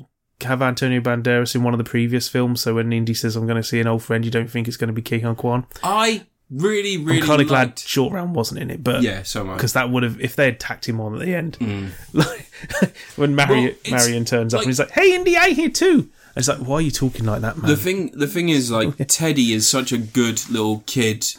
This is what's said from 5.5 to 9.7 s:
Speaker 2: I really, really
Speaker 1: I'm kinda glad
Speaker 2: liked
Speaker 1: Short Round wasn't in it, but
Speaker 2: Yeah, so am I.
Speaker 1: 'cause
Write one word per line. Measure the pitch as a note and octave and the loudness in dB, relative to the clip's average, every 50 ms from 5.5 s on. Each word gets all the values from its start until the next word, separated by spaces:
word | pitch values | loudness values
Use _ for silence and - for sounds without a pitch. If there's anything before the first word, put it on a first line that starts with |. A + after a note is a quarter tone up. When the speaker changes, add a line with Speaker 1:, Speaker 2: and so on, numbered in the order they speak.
| A#2+ B2 B2 - - - - | 0 -2 -2 -6 -10 -6 -4
Speaker 2:
I | F3+ G3 G#3+ A3+ A3+ A3+ G3+ E3+ _ _ _ _ _ | -2 0 2 2 2 0 -2 -6 _ _ _ _ _
really, | C3+ C3 E3 G#3 G#3+ G3+ G3+ G3+ G3 F3 | -6 -2 0 2 2 0 0 -2 -2 -2
really | D3 D#3+ E3 E3+ | 0 0 2 2
Speaker 1:
I'm | D#3 D3+ | 4 4
kinda | D3+ C#3+ C#3 | 4 4 4
glad | - C#3+ C3 B2+ B2 | 4 4 4 2 2
Speaker 2:
liked | - - - - | -2 -6 -8 -2
Speaker 1:
Short | - C#3+ C3 B2 | 0 0 0 0
Round | - F#3 F3 F3 E3+ | 0 -2 -4 -2 -2
wasn't | A#2+ A2+ - - - | -2 -2 -2 -4 -6
in | - B2+ | -8 -8
it, | - - - | -8 -4 -2
but | B2 B2 C3 B2 | -2 0 2 0
Speaker 2:
Yeah, | A2 F#2+ G2 G2 | 0 -2 -4 -8
so | - - A2 | -8 -6 -6
am | G2+ F#2 | -6 -6
I. | F#2 F#2+ | -4 -2
Speaker 1:
'cause | - A#2 | -2 0